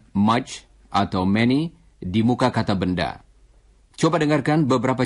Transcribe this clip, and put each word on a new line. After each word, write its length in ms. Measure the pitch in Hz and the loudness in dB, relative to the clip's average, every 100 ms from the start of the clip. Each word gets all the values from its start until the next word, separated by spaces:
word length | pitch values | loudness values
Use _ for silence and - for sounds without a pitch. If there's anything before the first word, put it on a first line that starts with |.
| _ 98 | _ 0
much 480 | 104 120 - - - _ _ | 2 2 -2 -16 -20 _ _
atau 400 | 98 98 95 92 | -4 -2 -2 0
many 480 | 107 120 139 170 - _ - | 2 2 0 -2 -10 _ -14
di 240 | 90 104 | -4 0
muka 240 | 113 123 127 | 2 2 0
kata 240 | 117 104 | 0 -2
benda. 480 | 95 92 87 64 - _ _ _ _ _ _ _ - | -2 -2 -2 -4 -8 _ _ _ _ _ _ _ -2
Coba 160 | 165 165 | 0 2
dengarkan 480 | 151 151 151 156 | 2 0 2 0
beberapa 400 | 131 127 123 127 | 2 2 0 0